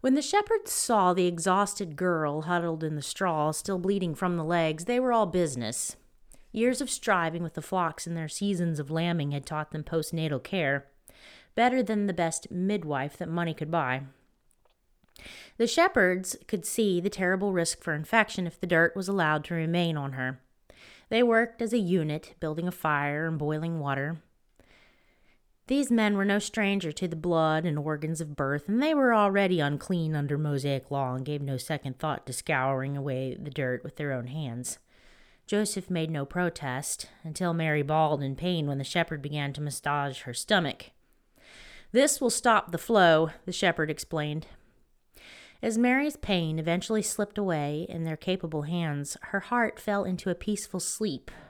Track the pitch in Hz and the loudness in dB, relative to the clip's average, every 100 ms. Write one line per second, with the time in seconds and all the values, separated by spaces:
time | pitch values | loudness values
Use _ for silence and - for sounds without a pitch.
0 | 262 269 294 403 415 440 392 - - 226 | 4 2 4 2 4 0 0 -4 2 4
1 | 180 180 180 170 170 185 202 - 190 139 | 6 4 2 2 2 4 2 -2 -8 -2
2 | 180 170 151 151 156 175 170 160 156 151 | 0 2 0 -2 0 0 0 -2 -2 -4
3 | 143 - 190 156 151 156 - 190 185 196 | -6 -2 0 2 0 0 -2 -2 0 0
4 | 180 147 180 175 160 170 160 156 175 247 | 0 -2 0 0 0 2 2 0 -2 0
5 | 254 233 202 175 165 127 110 120 - - | 4 4 4 2 0 0 -4 -4 -8 -10
6 | _ _ - - - - 233 247 254 - | _ _ -20 -20 -10 0 0 0 -4 -4
7 | - 185 165 165 165 - - 185 165 - | 0 2 2 -2 -6 -8 -4 -2 -2 -4
8 | - 165 160 - 202 185 170 151 139 160 | -8 -6 -6 -4 -2 0 0 -2 -2 -2
9 | 170 175 143 143 139 156 151 156 151 165 | 0 0 0 -4 -4 -6 -6 -8 -4 -4
10 | 156 165 156 135 - 196 147 139 - _ | -2 -4 -2 -4 -4 -2 0 0 -4 _
11 | - - - - _ - 247 254 208 214 | -20 -20 -20 -20 _ 2 2 4 0 0
12 | 202 175 165 165 - 180 190 208 156 143 | 0 0 -2 -2 -6 -2 0 0 -2 -4
13 | 139 - 175 170 170 156 151 170 135 127 | -4 -6 -4 -2 -2 -4 -2 0 0 -2
14 | 135 _ _ _ _ _ _ _ _ _ | -4 _ _ _ _ _ _ _ _ _
15 | _ - - - - - 233 - 359 311 | _ -20 -20 -20 -20 -2 0 4 4 6
16 | 185 185 185 - - 202 - - 214 175 | 4 2 -4 -10 -6 -6 -4 0 2 2
17 | 185 202 185 185 202 185 170 - - 151 | 0 0 0 2 2 0 0 -2 -4 -4
18 | 151 226 214 - 175 - 175 165 170 180 | 0 2 2 -2 -6 -6 2 4 4 2
19 | 185 196 160 151 151 170 160 170 170 156 | -4 0 2 2 0 -2 0 2 0 0
20 | 139 135 127 131 _ _ _ - - - | -4 -4 -6 -6 _ _ _ -20 -20 -20
21 | _ 226 240 226 233 - 233 240 180 180 | _ 2 6 6 4 -2 0 0 2 2
22 | 151 151 - - 160 156 175 175 160 147 | 2 -4 -8 -8 -6 -2 -4 -2 0 2
23 | 143 147 165 160 147 151 165 165 143 135 | 0 0 -2 -2 -2 -2 -2 -2 -2 -2
24 | 143 160 _ _ _ _ _ _ _ _ | -2 -6 _ _ _ _ _ _ _ _
25 | _ _ _ _ _ _ - 269 277 233 | _ _ _ _ _ _ -2 0 4 4
26 | 214 202 196 202 208 - 202 196 175 151 | 4 4 4 2 0 0 2 2 -2 -4
27 | 180 165 170 165 160 156 170 151 147 151 | -4 -2 0 4 4 2 0 0 -2 -2
28 | 156 160 156 147 135 147 147 220 302 302 | -2 -4 -6 -2 0 0 0 0 2 4
29 | 262 226 202 196 196 180 143 147 - 180 | 6 6 4 4 4 4 2 0 -2 -2
30 | 160 156 143 143 151 143 143 139 - 139 | 0 0 0 0 0 0 0 -2 -2 -2
31 | 131 127 127 147 139 131 - 151 139 123 | -2 -2 -4 -4 -4 -4 -4 -6 -4 -4
32 | 156 - - 123 - 143 131 135 135 143 | -4 -4 -6 -10 -2 0 2 0 -2 -4
33 | 139 131 131 127 147 139 131 123 - - | -4 -4 -4 -6 -10 -4 -2 -2 -6 -8
34 | 147 131 123 147 143 120 127 - _ _ | -4 -4 -6 -8 -8 -8 -8 -10 _ _
35 | - - _ _ - 208 208 202 185 180 | -20 -20 _ _ -4 -2 -2 -4 -4 -4
36 | 160 156 139 180 175 170 139 127 151 - | -2 -4 -4 -2 -2 -2 -6 -6 -6 -8
37 | - - 160 151 180 165 160 151 143 156 | -10 -14 -12 -4 -2 0 2 0 2 2
38 | 156 147 139 135 170 175 147 139 135 180 | 4 2 -2 -4 -2 0 0 -2 -2 -2
39 | 165 151 143 147 143 143 147 143 147 147 | -2 -4 -6 -4 -4 -4 -6 -6 -2 -2
40 | 143 131 - 123 - 208 151 - - _ | -2 -6 -10 -10 2 2 2 -6 -16 _
41 | _ _ _ _ - - - - - 226 | _ _ _ _ -20 -20 -20 -20 0 4
42 | 285 - 247 - 247 220 - 170 - 226 | 4 4 0 2 4 4 2 -8 2 6
43 | 175 160 160 - - 180 190 165 156 151 | 8 8 4 -2 -10 0 0 2 -2 -4
44 | - 160 151 151 - - _ _ _ _ | -4 -4 -2 -4 -8 -20 _ _ _ _
45 | _ - - - - _ 226 220 247 262 | _ -20 -20 -20 -20 _ -2 2 4 4
46 | 294 - - 185 165 160 156 175 - 220 | 2 -2 0 0 2 -2 0 0 0 -2
47 | 208 - 208 - 196 156 143 147 175 170 | -2 -2 -4 -2 0 0 0 -2 -4 -6
48 | 165 156 - 185 165 156 147 175 165 143 | -6 -4 -2 -2 -2 -4 -2 -2 -2 -2
49 | 143 - - 196 - 247 226 - - 202 | -6 -10 -6 -6 -2 0 0 -2 -2 -2
50 | 196 180 - 175 - 208 - 185 - - | -2 -2 -2 -4 -2 -4 -4 -6 -6 -4
51 | 214 135 - - - | -4 -4 -10 -20 -20